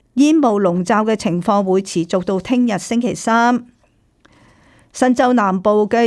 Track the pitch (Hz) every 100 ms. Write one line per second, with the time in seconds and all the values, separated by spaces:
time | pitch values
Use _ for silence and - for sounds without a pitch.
0 | _ 247 294 320 269 202 196 175 175 214
1 | 214 220 196 175 170 202 190 190 196 170
2 | 165 185 180 190 185 247 240 190 - 233
3 | 240 - - 226 233 247 - _ _ _
4 | _ _ _ _ _ _ _ _ _ -
5 | 254 254 254 247 196 185 208 208 208 226